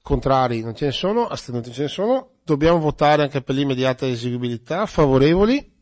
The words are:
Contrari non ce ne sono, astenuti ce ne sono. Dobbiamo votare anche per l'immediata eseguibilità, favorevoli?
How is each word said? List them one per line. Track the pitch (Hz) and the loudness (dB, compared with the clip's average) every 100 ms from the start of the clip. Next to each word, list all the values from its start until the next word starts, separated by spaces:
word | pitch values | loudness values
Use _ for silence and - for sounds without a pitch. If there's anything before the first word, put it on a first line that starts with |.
Contrari | - 139 135 131 127 117 | -2 -2 2 2 2 -2
non | 113 110 | -6 -4
ce | |
ne | 147 | -4
sono, | 123 180 220 233 | -2 -2 -2 -2
astenuti | 123 - 120 120 | -6 -8 -8 -8
ce | 120 | -6
ne | 143 | -8
sono. | - 202 254 - _ | -4 -2 -2 -4 _
Dobbiamo | - 147 156 170 | -2 2 4 2
votare | 156 - 147 151 | 0 0 2 4
anche | 147 139 | 2 -2
per | 127 135 | -4 -2
l'immediata | 143 127 131 127 135 | 0 0 0 -2 -2
eseguibilità, | 120 123 120 123 117 _ 160 214 | -4 -4 -4 -4 -6 _ -4 -4
favorevoli? | - 151 131 143 175 208 277 - _ | 0 4 4 4 4 2 0 -4 _